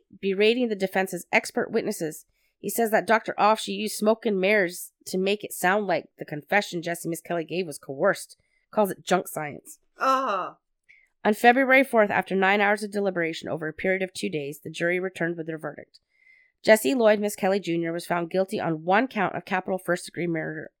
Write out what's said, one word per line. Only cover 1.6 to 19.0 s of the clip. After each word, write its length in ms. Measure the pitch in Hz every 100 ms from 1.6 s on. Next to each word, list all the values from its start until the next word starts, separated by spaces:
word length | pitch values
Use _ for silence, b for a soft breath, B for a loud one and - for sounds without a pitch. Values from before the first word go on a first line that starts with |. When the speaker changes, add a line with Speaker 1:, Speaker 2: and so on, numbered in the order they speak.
| -
Speaker 1:
witnesses. 540 | 226 - 214 156 - - _ _ _
He 100 | 202
says 180 | 226 226
that 160 | 208 180
Doctor 300 | 220 - -
Offshee 380 | 208 220 - 196
used 200 | 214 -
smoke 300 | 208 220 233
and 160 | 196
mirrors 500 | 190 214 175 180 - _ -
to 140 | 185
make 240 | 190 208
it 100 | -
sound 320 | - 180 208 196
like 220 | 160 - -
the 80 | -
confession 560 | 151 - 202 202 175
Jesse 260 | 165 175 165
Miss 140 | 165
Kelly 220 | - 175 156
gave 220 | 170 175
was 100 | -
coerced. 600 | - 139 190 - - - _ _ _
Calls 180 | - 196
it 140 | - -
junk 220 | 180 -
science. 520 | 139 147 - - - _ -
Speaker 2:
Ugh. 560 | 262 269 262 190 156 165 _ _ _ b b _
Speaker 1:
On 100 | 208
February 500 | 214 240 247 262 262
fourth, 260 | 262 226 208
after 260 | - - 190
nine 240 | 190 208
hours 240 | 202 208
of 80 | 208
deliberation 560 | 202 202 180 160 165 165
over 200 | 151 156
a 60 |
period 280 | - 190 190
of 120 | 185
two 160 | - 202
days, 300 | 151 139 156
the 60 | 160
jury 300 | 160 170 180
returned 380 | 185 185 170 170
with 100 | 160
their 100 | 160
verdict. 420 | 151 - - _ _ _ _ _ _ _
Jesse 320 | - 220 - 262
Lloyd 240 | 214 214
Miss 160 | 208 -
Kelly 220 | 190 196
Junior 320 | 170 170 165
was 120 | 170 -
found 240 | 175 165
guilty 280 | 185 185 214
on 240 | 135 156
one 240 | 165 202